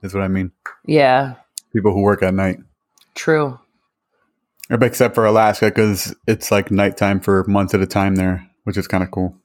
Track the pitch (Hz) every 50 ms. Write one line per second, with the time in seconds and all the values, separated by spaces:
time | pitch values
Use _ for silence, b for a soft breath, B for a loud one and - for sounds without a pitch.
0 | - 95 95 98 98 95 95 95 95 90 - _ - - - _ _ - 156 151
1 | 143 131 127 131 139 131 123 - _ _ _ - - _ - 110 98 104 92 101
2 | 98 101 101 95 95 92 95 95 95 95 90 - - _ _ _ _ _ _ _
3 | _ _ - - - - 160 156 147 139 127 120 _ _ _ _ _ _ _ _
4 | _ _ _ _ _ _ _ _ _ _ _ _ - - - 110 123 120 - -
5 | 127 117 - 120 110 107 107 110 110 107 101 - 110 107 101 - 110 107 101 92
6 | - - - _ _ - 110 - - - - 101 98 - 101 98 101 98 - -
7 | 104 98 98 95 - - 98 95 92 104 101 101 98 95 - 98 95 90 - 101
8 | 98 98 95 92 92 92 92 90 - _ _ _ - 107 95 101 92 - - 95
9 | 92 92 - 95 92 90 - _ _